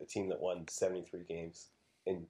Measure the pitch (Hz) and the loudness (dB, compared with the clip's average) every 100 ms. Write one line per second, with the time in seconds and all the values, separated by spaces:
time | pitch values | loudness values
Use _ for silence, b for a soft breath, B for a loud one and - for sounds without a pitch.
0 | - 110 95 90 92 87 80 - 92 92 | -4 0 2 2 2 0 -2 2 4 2
1 | 85 87 87 82 82 - - _ _ _ | -2 -6 -4 -4 -4 -8 -18 _ _ _
2 | - 90 | 0 0